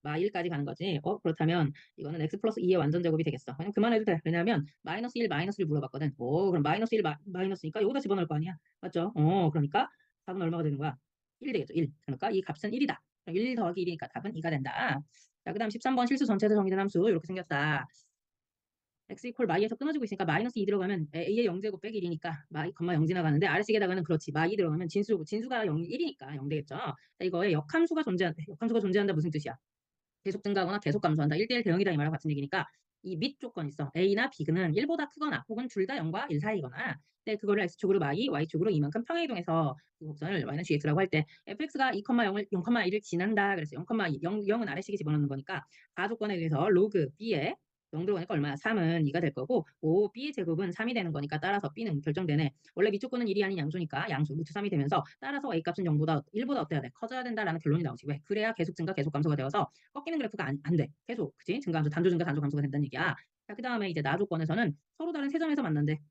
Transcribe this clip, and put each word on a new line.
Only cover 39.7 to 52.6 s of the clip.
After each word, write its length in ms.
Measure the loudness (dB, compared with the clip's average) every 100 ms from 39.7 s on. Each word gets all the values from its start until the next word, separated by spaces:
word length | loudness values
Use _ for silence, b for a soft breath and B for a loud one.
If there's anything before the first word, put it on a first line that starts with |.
| -2 b _
그 80 | -14
곡선을 400 | -8 -4 -2 -2
Y는 180 | -4
지엑스라고 340 | 0 0 2 2
할 100 | 4
때 160 | 2 0 B -12
에프엑스가 460 | -6 -6 0 0
이 100 | 0
컴마 220 | 0 2
영을, 220 | 2 0 -2
영, 100 | -2 2 2 2
일 160 | 0
지난다 520 | -2 -2 2 2 2
그랬어요. 300 | 0 -4 -8 -4
영, 280 | 0 0 0
영, 260 | -2 -2 0
영은 180 | 0 0
아래식에 300 | -4 -4 -4
집어넣는 320 | 0 2 2
거니까 340 | -2 -4 -8 -8 b b
가조건에 420 | -4 -2 -2 -2 0
의해서 340 | 2 2 6
로그 400 | 6 6 4 0 -2
B에 360 | -2 0 0 -4 _ _ _
영 120 | -4
들어가니까 300 | 0 0 0
얼마야? 220 | 0 0 -2
삼은 500 | 0 2 2 2 2
이가 140 | 2
될 120 | 0
거고, 320 | -2 0 0 0 b
오 300 | 2 4 2
B의 220 | -2 -8
제곱은 400 | -4 -2 0 -2
삼이 220 | -2 -2
되는 180 | 0 -2
거니까 260 | -2 -2 -2
따라서 320 | 0 0 -2
B는 280 | -6 -4 -2
결정되네. 520 | -2 -2 2 2 2 _